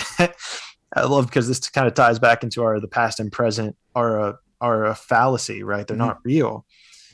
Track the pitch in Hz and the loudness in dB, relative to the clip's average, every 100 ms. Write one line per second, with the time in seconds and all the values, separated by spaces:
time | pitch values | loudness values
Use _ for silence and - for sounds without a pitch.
0 | - - 175 - - - - - _ - | -6 0 0 -2 -14 -14 -16 -20 _ -2
1 | 131 139 127 135 120 127 - 139 127 - | 2 2 2 0 0 -2 -4 0 2 4
2 | 123 110 120 117 117 120 113 107 107 - | 4 6 4 2 0 -2 0 0 -2 -2
3 | 117 - 107 - 117 110 107 - _ 123 | -2 -2 -6 -2 0 0 -4 -8 _ -2
4 | 117 107 104 - _ _ 120 110 110 110 | 0 0 -2 -4 _ _ -2 0 0 -2
5 | - 117 131 123 - 101 101 101 101 110 | 0 2 2 0 -4 -10 -6 -6 -6 -2
6 | 113 - 120 151 113 110 - _ _ - | -2 -2 -2 0 0 -4 -14 _ _ -20
7 | - | -20